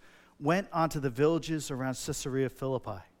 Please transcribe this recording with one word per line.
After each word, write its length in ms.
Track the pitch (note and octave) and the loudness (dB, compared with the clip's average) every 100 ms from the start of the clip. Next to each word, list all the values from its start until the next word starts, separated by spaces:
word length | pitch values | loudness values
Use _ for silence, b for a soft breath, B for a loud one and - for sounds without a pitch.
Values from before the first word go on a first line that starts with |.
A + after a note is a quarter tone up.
| B B B B | B B B B
went 300 | C#3+ F3+ G3+ | 2 2 2
on 160 | E3+ D#3+ | 0 2
to 100 | D#3 | 2
the 100 | C3+ | -2
villages 600 | A#2 D3+ E3 D3+ D#3 - | 4 4 4 0 -4 -4
around 220 | C3 C3 | -4 -4
Caesarea 540 | C3 - C#3+ D3 C3 C3 | -4 -6 -4 -2 0 0
Philippi. 540 | - C3+ B2+ - G2 - _ | -2 -4 -2 -4 -10 -12 _